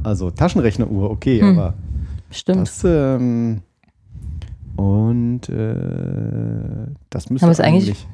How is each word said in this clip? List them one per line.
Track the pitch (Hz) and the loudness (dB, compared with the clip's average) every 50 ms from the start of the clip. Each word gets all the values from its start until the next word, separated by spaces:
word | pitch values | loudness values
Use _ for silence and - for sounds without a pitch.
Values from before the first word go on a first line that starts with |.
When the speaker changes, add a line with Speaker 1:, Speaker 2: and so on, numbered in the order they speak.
Speaker 1:
Also | - 110 104 90 92 87 | -2 -2 -2 -2 -2 -4
Taschenrechneruhr, | - - 160 180 - 180 123 110 - - 113 - 107 98 101 104 | -2 -2 -2 0 0 2 2 2 2 0 -2 -2 0 -2 -2 -2
okay, | 107 80 - 135 127 110 | -2 -2 0 2 4 6
Speaker 2:
Hm. | 208 196 185 165 | 6 6 6 4
Speaker 1:
aber | 117 87 98 - - - - - - - - - - - | 4 0 -4 -6 -8 -8 -6 -6 -6 -6 -8 -12 -12 -14
Speaker 2:
Stimmt. | - - - - 185 185 | -16 -6 -2 0 0 2
Speaker 1:
das, | 180 - - - - | 0 -2 -4 0 2
ähm, | 180 165 151 139 135 131 123 123 123 117 117 117 117 110 101 - _ _ _ _ _ _ _ _ _ - - - - - - - - - - - - - | 2 4 4 4 2 2 2 2 0 0 0 0 0 -2 -4 -6 _ _ _ _ _ _ _ _ _ -18 -14 -12 -10 -10 -10 -12 -12 -14 -16 -14 -10 -4
und, | 87 98 98 98 104 110 113 120 120 120 120 123 123 - - | -2 2 2 4 4 4 2 2 2 0 0 -2 -4 -6 -6
äh, | - - 110 110 - - 50 50 50 50 50 50 50 - - 110 110 113 113 113 113 110 110 110 - 107 113 - 143 - - _ | -4 -2 -2 -2 -2 -4 -4 -4 -4 -4 -4 -4 -4 -4 -4 -4 -4 -4 -4 -4 -4 -4 -6 -6 -8 -8 -10 -10 -12 -16 -16 _
das | - - - - | -10 -10 -6 -4
müsste | 127 135 175 | 0 4 4
Speaker 2:
Aber | 170 | 6
ist | 165 165 | 6 6
eigentlich, | - 151 165 185 196 104 | 4 6 6 4 4 2
Speaker 1:
eigentlich | 98 - - - | -2 -4 -8 -14